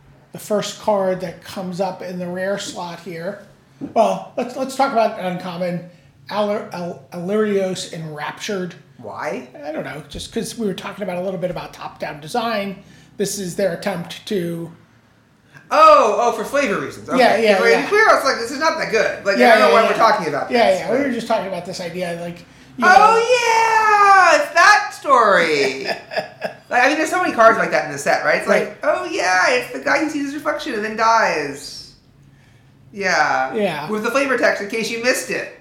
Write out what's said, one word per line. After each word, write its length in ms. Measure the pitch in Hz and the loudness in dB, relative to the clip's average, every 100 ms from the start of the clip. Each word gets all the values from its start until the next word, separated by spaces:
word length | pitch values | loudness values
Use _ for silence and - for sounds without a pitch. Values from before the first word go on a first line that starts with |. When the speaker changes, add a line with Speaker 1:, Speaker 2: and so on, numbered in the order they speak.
| _ _ _ | _ _ _
Speaker 1:
the 80 | 170 | -16
first 420 | - 208 - - | -4 -2 -2 -6
card 400 | 214 202 190 180 | 0 0 0 -2
that 220 | 175 - | -6 -12
comes 360 | - 208 185 175 | -14 -12 -10 -4
up 220 | - - | -4 -6
in 160 | 180 180 | -12 -10
the 100 | 180 | -8
rare 300 | 180 190 202 | -6 -4 -4
slot 420 | 160 190 175 170 | -6 -10 -10 -12
here. 440 | 196 165 175 202 - _ _ - - | -12 -10 -10 -10 -18 _ _ -14 -4
Well, 400 | 233 196 185 - - | 2 2 0 -6 -8
let's, 200 | 247 277 | -6 -6
let's 200 | 262 - | -8 -2
talk 160 | 262 | 0
about 280 | 226 214 196 | 2 0 -2
an 80 | 180 | -6
uncommon, 580 | 175 185 175 180 175 - - _ _ - | -6 -8 -6 -6 -6 -10 -20 _ _ -8
Alir-, 420 | 196 208 208 - | -4 -2 -4 -6
Al-, 320 | 175 175 - - | -10 -10 -12 -14
Alirios 800 | 175 175 214 214 196 190 180 - | -10 -4 -2 0 0 -2 -6 -8
Enraptured. 800 | 170 160 147 143 - - 196 180 - _ - | -12 -12 -10 -12 -10 -8 -6 -6 -12 _ -18
Speaker 2:
Why? 500 | 107 110 147 190 - 151 | -14 -10 -8 -8 -12 -16
Speaker 1:
I 80 | 147 | -10
don't 120 | - | -10
know. 200 | 135 147 - | -10 -12 -14
Just 240 | 170 - | -14 -8
'cause 240 | 226 190 - | -8 -8 -6
we 80 | 208 | -6
were 80 | |
talking 300 | 175 202 190 | -6 -10 -10
about 140 | 190 180 | -8 -6
a 40 | |
little 180 | 190 185 | -6 -6
bit 120 | 175 | -6
about 200 | 151 151 | -8 -12
top-down 480 | - 151 - 160 151 | -14 -16 -10 -12 -12
design. 600 | 156 240 226 214 196 185 - - - - | -6 -4 -4 -4 -6 -10 -18 -20 -20 -6
This 200 | 196 208 | -6 -4
is 200 | 180 202 | -8 -2
their 160 | 190 | -2
attempt 520 | 170 202 175 - - - | -2 -6 -6 -10 -14 -6
to 440 | 202 170 165 165 - _ _ _ _ _ _ _ - - | -4 -4 -6 -10 -16 _ _ _ _ _ _ _ -20 -2
Speaker 2:
Oh, 480 | 285 320 294 226 202 | 6 8 8 6 2
oh, 120 | 240 233 | 0 -2
for 80 | |
flavor 360 | 202 285 247 170 | -4 -2 0 -2
reasons. 280 | 135 - - | -6 -12 -4
Okay. 100 | 254 | 4
Speaker 1:
Yeah, 180 | 240 - | 4 4
yeah, 200 | 220 190 | 4 4
Speaker 2:
For 100 | 226 | 4
Speaker 1:
yeah. 200 | 247 - | 4 4
Speaker 2:
clear, 220 | 415 440 | 4 6
I 60 | 285 | 4
was 80 | |
like, 140 | 277 226 | 2 -2
"This 140 | 233 | -6
is 80 | 277 | -2
not 180 | 320 - | -2 -2
that 120 | 170 | 0
good." 320 | 214 - - 196 | 0 0 -2 -2
Like, 120 | 247 | 4
Speaker 1:
Yeah, 120 | 247 | 6
Speaker 2:
I 20 | |
don't 80 | 220 | 8
know 80 | 208 | 6
Speaker 1:
yeah, 60 | |
Speaker 2:
why 80 | - | 6
Speaker 1:
yeah. 60 | 202 | 4
Speaker 2:
we're 80 | 202 | 4
talking 300 | 226 208 160 | 4 2 0
about 220 | 139 - | -4 0
Speaker 1:
Yeah, 200 | 240 202 | 2 4
Speaker 2:
this. 80 | 185 | 2
Speaker 1:
yeah. 120 | 190 | 0
We 60 | 254 | -2
were 120 | 277 | -2
just 160 | 233 226 | -4 -2
talking 200 | 220 190 | -2 -2
about 180 | 175 175 | -8 -8
this 140 | 175 | -10
idea, 400 | 175 180 175 170 | -8 -6 -6 -6
like, 180 | 175 170 - - - - | -10 -12 -18 -20 -18 0
you 80 | 349 | 6
Speaker 2:
Oh, 20 | |
Speaker 1:
know. 300 | 381 440 453 | 8 8 4
Speaker 2:
yeah! 1300 | 466 494 466 453 453 440 427 403 403 392 339 294 | 4 2 2 2 2 2 4 4 6 6 6 4
It's 100 | 294 330 | 2 4
that 340 | 392 415 - - | 6 4 2 -8
story. 840 | 302 254 214 180 160 147 135 131 - | 2 4 6 4 2 2 0 -2 -8
Speaker 1:
<laughs> 40 | - - - - - 262 - - | -8 -8 -10 -10 -10 -10 -10 -4
Speaker 2:
Like, 160 | 247 262 | 2 2
I 20 | |
mean, 100 | 311 | 2
there's 140 | 311 | -2
so 100 | 359 | -2
many 140 | 339 233 | -2 6
cards 240 | 220 - | 6 6
like 100 | - | 0
that 160 | 160 147 | 0 -2
in 60 | |
the 80 | 139 | -4
set, 260 | 170 135 143 | 0 0 2
right? 140 | 175 | 0
It's 80 | - | 2
like, 160 | 190 - | 0 0
Speaker 1:
Right. 80 | - | -4
Speaker 2:
"Oh, 240 | 285 330 359 | -2 -2 -2
yeah, 440 | 359 359 370 339 | -2 0 2 2
it's 220 | 247 - | 0 -4
the 60 | 269 | -6
guy 200 | 277 294 | -2 -2
who 60 | 311 | -2
sees 160 | 294 277 | -4 -6
his 80 | |
reflection 400 | 294 302 302 311 | -6 -6 -6 -6
and 100 | 214 | -6
then 120 | 220 220 | -6 0
dies." 960 | 226 226 190 160 143 131 - - - _ _ _ _ _ _ _ _ _ _ | 2 4 2 -2 -4 -8 -14 -18 -20 _ _ _ _ _ _ _ _ _ _
Yeah. 600 | 208 185 160 147 131 131 | -6 0 2 2 2 0
Speaker 1:
Yeah. 340 | 220 196 156 156 | 0 -2 -2 -6
Speaker 2:
With 100 | 214 | -4
the 80 | 220 | 0
flavor 300 | 262 269 240 | 0 0 2
text, 200 | 190 - | 2 0
in 60 | 202 | -4
case 180 | 226 214 | -6 -4
you 140 | 233 | -2
missed 260 | 247 254 - | -2 -2 -4
it. 300 | 160 - - | -6 -8 -14